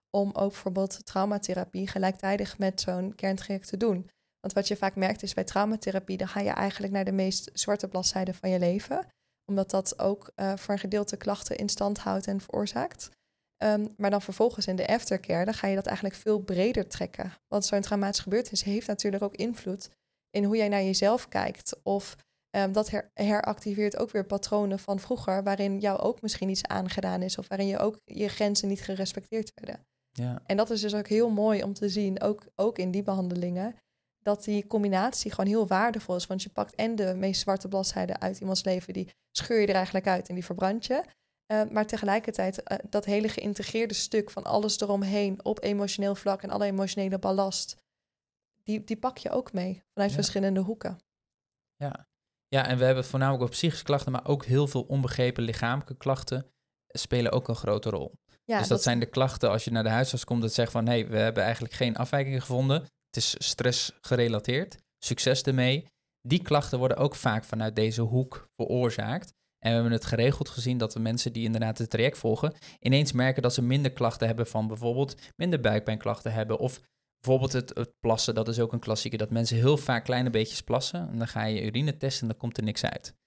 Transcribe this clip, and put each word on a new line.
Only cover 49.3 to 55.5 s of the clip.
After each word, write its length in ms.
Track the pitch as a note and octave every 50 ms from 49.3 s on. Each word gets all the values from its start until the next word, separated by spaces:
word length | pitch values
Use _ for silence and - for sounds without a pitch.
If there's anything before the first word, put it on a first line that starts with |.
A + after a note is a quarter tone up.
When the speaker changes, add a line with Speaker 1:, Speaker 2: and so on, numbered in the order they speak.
| - B3 B3+ - -
Speaker 1:
mee 300 | F#3+ F3+ F#3 F#3+ - - _ _
vanuit 160 | - G3 G#2
Speaker 2:
Ja. 40 | C3+
Speaker 1:
verschillende 420 | C#3+ G3 - - G3 G3 G3 F#3+ F#3+
hoeken. 400 | F#3+ F#3+ A3+ A3 - - F#3 - _ _ _ _ _ _ _ _ _ _ _ _ _ _ _
Speaker 2:
Ja. 340 | - C#3+ C#3+ C#3 C#3+ C#3+ _ _ _ _ _ _ _ _
Ja, 200 | _ C3+ C3+ B2+
en 100 | - B2+
we 60 | B2+ B2+
hebben 180 | B2+ C3 C3
het 100 | B2+ -
voornamelijk 320 | - C3+ C3+ C3+ C#3 B2 B2
op 60 | A#2
psychische 340 | - - - E3 - - -
klachten, 260 | - C#3+ C#3 - C3+
maar 160 | B2+ B2 -
ook 180 | - C#3+ C#3 -
heel 220 | - B2+ C#3 D3
veel 140 | C#3 - B2+
onbegrepen 600 | A#2+ - C#3 C#3 C3 B2 - - B2 B2 B2 - A#2
lichamelijke 520 | A2+